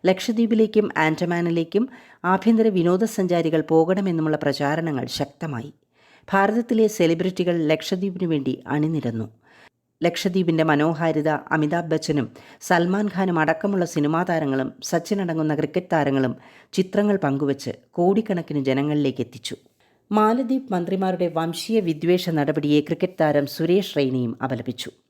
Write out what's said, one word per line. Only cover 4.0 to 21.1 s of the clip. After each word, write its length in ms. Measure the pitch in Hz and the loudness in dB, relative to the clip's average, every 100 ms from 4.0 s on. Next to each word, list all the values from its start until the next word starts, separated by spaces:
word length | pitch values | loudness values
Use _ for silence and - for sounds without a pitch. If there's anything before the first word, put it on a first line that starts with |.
| 196 165 156 151 | 0 0 0 0
പ്രചാരണങ്ങൾ 680 | 147 135 143 156 165 135 123 | 0 0 0 0 -2 -4 -6
ശക്തമായി. 640 | - 143 - 160 123 143 _ _ _ _ _ - | -6 -6 -6 -8 -8 -10 _ _ _ _ _ -2
ഭാരതത്തിലെ 580 | 196 196 226 233 226 214 | 2 2 0 0 2 2
സെലിബ്രിറ്റികൾ 680 | - 170 165 175 185 180 170 151 | 4 2 2 -2 0 -2 0 2
ലക്ഷദ്വീപിനു 640 | 160 - 185 196 180 180 | 0 0 -4 -4 -4 -2
വേണ്ടി 260 | 151 131 127 - | 0 -2 -4 -4
അണിനിരന്നു. 600 | 147 156 160 127 113 110 _ _ - - _ _ _ | -2 0 -2 -4 -6 -8 _ _ -20 -20 _ _ _
ലക്ഷദ്വീപിൻ്റെ 640 | 165 - 196 185 165 160 | -2 0 -2 0 0 2
മനോഹാരിത 680 | 160 147 156 156 165 156 151 151 - | 2 4 2 2 0 0 0 -2 -2
അമിതാഭ് 420 | 160 151 147 160 | 0 0 -2 -2
ബച്ചനും 360 | 156 160 147 110 - - - | -4 0 -2 -2 -10 -20 -20
സൽമാൻ 460 | - 175 175 196 214 | 0 2 2 0 -2
ഖാനും 300 | 175 185 170 | -2 0 2
അടക്കമുള്ള 460 | 156 165 202 196 170 | 0 0 -2 -2 -2
സിനിമാ 360 | 160 147 160 | -2 0 0
താരങ്ങളും 460 | 180 165 147 135 131 - | -2 -2 -2 -2 -4 -8
സച്ചിൻ 360 | - 170 170 202 | -4 -4 -2 -4
അടങ്ങുന്ന 320 | 180 160 156 151 | -2 -2 0 0
ക്രിക്കറ്റ് 360 | 147 180 180 | -2 -4 0
താരങ്ങളും 440 | 160 143 135 127 127 - - _ | 0 2 2 0 -4 -14 -20 _
ചിത്രങ്ങൾ 440 | - 185 208 208 196 | -4 0 0 0 0
പങ്കുവച്ച് 560 | 147 139 143 139 - - _ | 0 0 -2 -2 -6 -10 _
കോടിക്കണക്കിന് 680 | - 175 196 220 180 160 151 | 0 2 2 0 -4 -2 -2
ജനങ്ങളിലേക്ക് 600 | 135 131 147 147 143 131 117 | 0 0 0 0 0 -2 -8
എത്തിച്ചു. 300 | 120 - - _ _ _ _ _ | -8 -14 -14 _ _ _ _ _
മാലദ്വീപ് 600 | 208 214 240 247 262 - | 2 4 2 0 -2 -2
മന്ത്രിമാരുടെ 580 | 185 175 190 190 | -4 -2 -2 -2